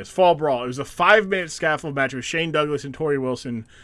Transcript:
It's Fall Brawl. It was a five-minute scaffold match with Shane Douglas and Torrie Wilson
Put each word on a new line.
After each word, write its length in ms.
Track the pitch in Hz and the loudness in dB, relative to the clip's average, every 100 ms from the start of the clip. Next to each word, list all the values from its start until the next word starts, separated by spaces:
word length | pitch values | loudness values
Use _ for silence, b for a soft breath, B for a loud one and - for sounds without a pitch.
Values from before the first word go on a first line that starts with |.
It's 80 | 95 | -6
Fall 260 | - 180 160 | 2 4 4
Brawl. 300 | 151 127 123 | 2 0 -2
It 20 | |
was 100 | 127 | -8
a 60 | |
five-minute 680 | 135 - 175 214 202 196 170 | -8 0 6 6 6 -2 -4
scaffold 440 | - 165 151 160 139 | -4 -2 -2 -4 -2
match 180 | 135 | -2
with 120 | 131 120 | -4 -6
Shane 260 | 165 165 | -4 -2
Douglas 320 | 151 151 147 | 0 0 -2
and 100 | 143 | -6
Torrie 280 | 127 147 143 | -6 -2 0
Wilson 440 | 127 123 131 117 110 b | -2 -6 -6 -10 -10 b